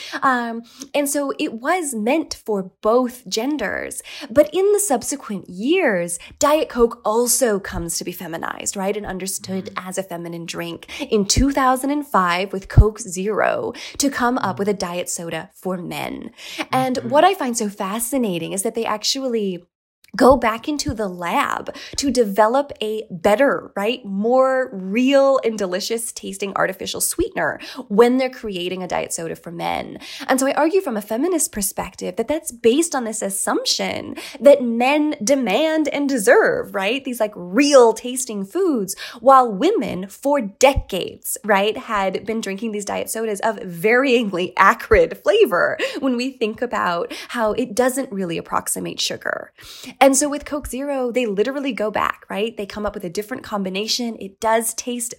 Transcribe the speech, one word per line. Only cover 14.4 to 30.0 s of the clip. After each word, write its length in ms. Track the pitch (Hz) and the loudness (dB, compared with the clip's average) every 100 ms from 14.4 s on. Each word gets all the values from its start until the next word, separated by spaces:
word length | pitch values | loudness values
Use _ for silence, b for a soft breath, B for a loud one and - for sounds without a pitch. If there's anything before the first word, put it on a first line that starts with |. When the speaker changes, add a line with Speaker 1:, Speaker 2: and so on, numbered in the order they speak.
| 196 180 | -2 -2
Speaker 1:
with 100 | 202 | -2
a 40 | |
diet 360 | 190 180 175 180 | -2 -4 -6 -6
soda 400 | - 170 160 190 | -8 -6 -8 -10
for 240 | - 185 185 | -10 -8 -6
men. 540 | 160 151 92 - - B B B B | -6 -8 -8 -8 -12 B B B B
And 260 | 262 262 247 | 0 0 -2
Speaker 2:
Mm-hmm. 120 | 240 | 2
Speaker 1:
what 140 | 277 | 6
I 100 | 349 | 6
find 240 | - 269 233 | 4 -2 -2
so 120 | 208 | -4
fascinating 840 | 202 196 220 - 277 226 170 165 | -4 -6 -4 -2 0 0 -2 -4
is 100 | 190 | -4
that 120 | 226 226 | -4 -2
they 100 | 226 | -4
actually 800 | 208 - 277 262 233 196 175 _ _ _ _ _ 196 | -2 -2 -2 -2 -2 -2 -4 _ _ _ _ _ 6
go 180 | 262 269 | 6 8
back 320 | 208 226 302 | 4 -2 -4
into 260 | 294 294 | -4 -4
the 140 | 220 202 | -4 -6
lab 680 | 180 175 202 - 55 - B B - | -4 -2 -2 0 -4 -6 B B -4
to 160 | 277 | 0
develop 640 | 247 214 196 214 262 285 - | 2 2 6 4 4 0 -6
a 220 | 214 214 - | -6 -6 -8
better, 640 | 170 208 214 277 196 - - | -2 2 4 4 2 -4 -4
right, 260 | 208 254 | -4 -4
more 680 | 202 196 220 254 262 262 254 | -6 -2 2 4 4 2 -2
real 640 | 196 190 214 254 277 269 262 233 | -6 -2 0 4 6 6 4 0
and 120 | 220 | -2
delicious 540 | 196 180 196 226 - | -4 -4 -4 -6 -6
tasting 400 | - 196 196 202 - | -10 -12 -8 -4 -4
artificial 420 | 170 190 185 - | -4 -6 -10 -4
sweetener 640 | - - 381 - 151 - B 277 240 | -4 -2 -4 -2 -4 -4 B -16 -2
when 300 | 202 240 254 | 4 6 6
they're 120 | 254 | 0
creating 540 | 254 220 185 180 185 | -4 -8 -6 -6 -6
a 60 | 185 | -4
diet 240 | 165 160 | -6 -4
soda 240 | - 165 165 | -8 -8 -10
for 140 | - | -12
men. 440 | - 85 82 57 - | -8 -4 -4 -8 -14